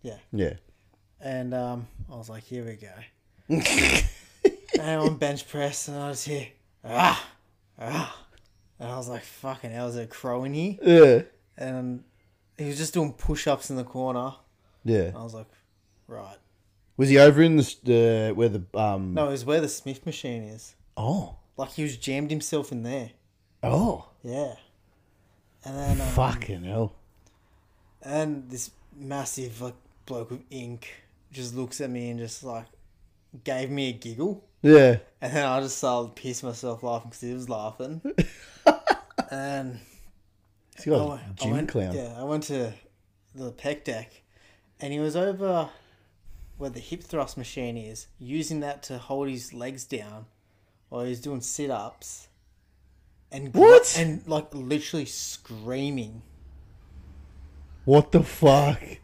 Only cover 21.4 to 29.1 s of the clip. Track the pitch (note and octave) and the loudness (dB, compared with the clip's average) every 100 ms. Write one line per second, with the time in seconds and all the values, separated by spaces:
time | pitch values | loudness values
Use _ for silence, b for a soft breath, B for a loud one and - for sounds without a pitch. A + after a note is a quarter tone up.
21.4 | _ - C3+ - D3+ A#2+ C3+ C3+ D3 D3+ | _ -10 -10 -6 -8 -6 -6 -4 -4 -6
22.4 | - D#3 C#3+ B2 A2+ C3+ B2 _ _ _ | -4 -6 -6 -8 -8 -8 -10 _ _ _
23.4 | _ _ A#2 C3+ A3+ - - _ B2 B2+ | _ _ -2 0 0 -2 -12 _ -10 -6
24.4 | C#3+ - _ _ _ _ _ _ _ _ | -6 -8 _ _ _ _ _ _ _ _
25.4 | _ _ C3 C#3 B2+ C3 - - B2+ A2+ | _ _ -14 -8 -2 -2 0 0 0 -2
26.4 | - F#2 F2+ G#2+ A2 - _ _ _ _ | -6 -10 -6 -4 -4 -6 _ _ _ _
27.4 | _ _ _ _ _ _ C3 D3 D#3 D3 | _ _ _ _ _ _ -8 -4 -4 -6
28.4 | B2+ B2 - _ _ D3 C#3 | -10 -12 -12 _ _ -18 -10